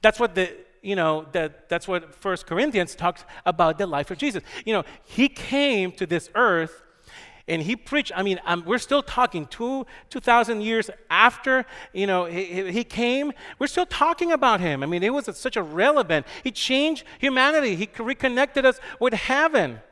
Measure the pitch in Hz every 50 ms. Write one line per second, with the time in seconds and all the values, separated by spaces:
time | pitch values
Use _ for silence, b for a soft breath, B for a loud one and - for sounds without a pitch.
0 | - 220 220 - 240 226 170 185 185 175 - - - _ _ _ _ 202 202 190
1 | 165 160 156 156 156 151 135 185 160 156 147 - - _ 165 170 - - 190 175
2 | 165 151 143 - - 202 185 170 - - 165 175 247 302 254 208 175 - - -
3 | 165 175 175 - - B B B B - 170 160 175 160 160 151 202 180 156 160
4 | 190 - 190 160 277 294 220 185 - B B B B - 220 202 160 B B B
5 | B _ - - 247 277 - - - - 262 277 285 285 254 208 190 185 175 -
6 | 190 160 170 170 - - - 208 247 226 185 165 160 160 - - - _ _ B
7 | B B B B B B B B B - 165 160 151 165 233 226 - - - 294
8 | 269 - 185 175 190 202 190 175 - - 175 175 170 165 220 247 - - 277 285
9 | 277 - - - 247 247 - 175 151 - - - 233 240 262 269 262 B B B
10 | B B - 262 - - 240 240 233 208 233 214 208 220 226 226 220 - - -
11 | - _ 151 175 214 240 - - - 269 262 262 240 B B B B B B -
12 | 196 196 190 180 180 170 170 175 196 180 175 185 190 185 175 220 240 - - -
13 | 240 240 247 269 285 294 262 B B B B B 269 285 - - 359 - - -
14 | 285 320 339 - 359 339 330 294 254 254 220 190 180 170 147 135 139 147 175 175
15 | 180 214 254 285 269 - 180 - - 254 - 226 185 156 151 165 196 269 302 294
16 | 240 160 165 151 135 B B B B 262 220 - - - 262 262 285 311 320 269
17 | - B B B - 277 262 254 262 277 302 311 285 240 190 165 202 208 - -
18 | 233 220 269 - - 262 247 247 269 277 - 277 262 262 247 - B B B B
19 | 226 254 226 202 - - 254 277 302 330 311 262 180 135 120 110 - _